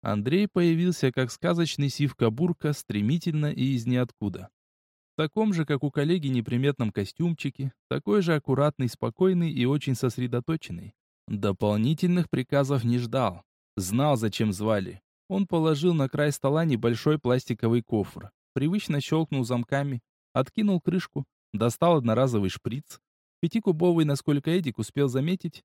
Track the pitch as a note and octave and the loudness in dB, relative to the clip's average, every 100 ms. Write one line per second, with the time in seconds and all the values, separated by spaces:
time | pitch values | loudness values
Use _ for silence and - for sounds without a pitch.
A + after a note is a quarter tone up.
0 | - G#2 G#2 F3 G#3 - F3 E3 F3+ E3+ | -2 -2 0 0 0 2 2 2 2 2
1 | C3+ B2+ B2+ - E3+ E3+ E3 - C#3+ - | 0 0 -2 -2 -2 0 0 0 -2 0
2 | C#3+ - A#2 A2 F3 F3 D#3 D3+ - G#3 | -2 2 0 2 -2 0 -2 -4 -4 -2
3 | G#2 E3 F3 D3+ D3 - B2+ C3 A2+ B2+ | 0 0 0 -2 -2 0 0 0 0 0
4 | B2 - G#2 F2+ F#2 _ _ _ _ _ | -2 -4 -6 -6 -14 _ _ _ _ _
5 | _ - D#3 - A3 F3+ D3+ C#3+ D3 D3 | _ -4 -4 0 0 0 0 0 0 0
6 | D3 F3+ D3 B2+ A2+ A#2+ C#3 - A2+ G2+ | 0 0 0 -2 0 0 0 0 -2 -2
7 | G2+ - E3+ E3 C#3 - C3+ - _ C#3+ | -6 -2 -2 -2 -6 -6 -8 -8 _ -6
8 | E3+ G#3 F3 D#3 - C3 D3 - B2+ - | 0 2 2 0 0 2 2 0 -4 -2
9 | A#2 - F#3 F#3 E3+ C3+ A#2+ C#3+ C#3+ B2+ | -6 0 2 2 0 0 0 0 -2 0
10 | C3 A2+ B2 A#2+ B2 D#3+ - F2 G2+ _ | 0 -2 -2 -4 -2 -6 -6 -12 -14 _
11 | _ _ - G#2 G2+ F#2+ G#2 G#2 A2+ D#3 | _ _ -8 -2 -2 2 2 2 2 2
12 | F3+ F3 D#3+ - B2+ C#3 C3+ C#3 A#2 A#2+ | 2 2 0 -2 0 0 2 0 2 0
13 | A#2+ B2+ A#2 F2+ _ _ _ - F2+ A2 | 0 -2 -2 -4 _ _ _ -8 -2 2
14 | D3 C3+ A2 - A2 F#2 G#2+ G#2+ F#2 F2+ | 2 2 0 0 -2 0 0 0 -2 -10
15 | _ _ _ F#3+ G3 E3+ D#3+ D3+ F3 E3 | _ _ _ -4 0 0 2 2 2 2
16 | C3+ D3 D3 C#3 C#3 D3+ E3 A#2+ A#2 A#2 | 0 0 0 0 0 0 2 2 0 0
17 | - D#3 A#2+ B2+ - A2+ A2+ A#2+ A2+ A2+ | 0 0 2 0 0 -2 2 0 0 -2
18 | F#2+ - G2+ _ _ - C#3+ G3+ - D3 | -2 -6 -16 _ _ -4 -2 -2 -2 -4
19 | - D#3 D#3+ C#3 A#2 B2 A#2+ C#3 C#3+ B2+ | 0 -2 0 -2 -2 -2 -2 -2 -2 -6
20 | _ _ _ - A2+ - G#3 F#3 - F3+ | _ _ _ -2 -2 0 0 2 0 -2
21 | - - C#3+ _ _ G#2 A#2 - E3+ E3 | -2 -8 -10 _ _ -2 0 2 4 4
22 | A#2 A2 C3 A2+ G2 - - B2 - - | 2 2 2 2 0 -4 -8 -10 -12 -20
23 | _ _ _ _ F3 A#3 G#3 D#3+ F3+ E3+ | _ _ _ _ -2 -2 0 2 2 4
24 | D#3 C#3 - C#3+ C#3 F3 D3+ A2+ A2 - | 2 0 0 0 2 0 -2 -4 -6 0
25 | C#3 B2+ D3 F#3 F3 - | 0 0 -2 -2 -6 -12